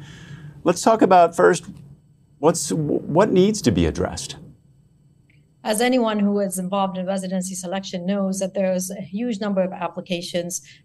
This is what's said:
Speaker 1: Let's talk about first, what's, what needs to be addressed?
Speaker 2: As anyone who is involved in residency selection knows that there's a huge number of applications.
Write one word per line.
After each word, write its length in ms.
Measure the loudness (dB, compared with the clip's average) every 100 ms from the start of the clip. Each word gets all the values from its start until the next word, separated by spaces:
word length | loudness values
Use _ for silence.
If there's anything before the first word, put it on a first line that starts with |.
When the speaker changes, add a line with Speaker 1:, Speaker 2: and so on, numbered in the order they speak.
| -10 -20 -18 -18 -18 -4
Speaker 1:
Let's 180 | -2 2
talk 200 | 2 4
about 340 | 6 8 6 6
first, 300 | 4 4 -4 -20 -20 -20 _ _ _ 0
what's, 320 | 0 2 -4
what 580 | -4 -2 -2 0 2 4
needs 320 | 4 4 2
to 80 | 0
be 140 | 2 0
addressed? 520 | 0 -4 -4 -12 -16 -18 -20 _ _ _ _ _ _ _ _ _ _ -4
Speaker 2:
As 140 | 0
anyone 400 | 2 2 0 0
who 220 | 0 0
is 180 | -2 -4
involved 380 | -4 -2 -2 -2
in 80 | -4
residency 500 | -4 -4 -4 -6 -8
selection 500 | -6 -8 -6 -6 -4
knows 340 | -2 -2 -4
that 140 | -4
there's 380 | -2 -2 -2 -4
a 80 | -10
huge 400 | -10 -6 -6 -4
number 220 | -2 -2
of 80 | -2
applications. 920 | -4 -8 -8 -6 -6 -4 -6 -6 -10 -12 -20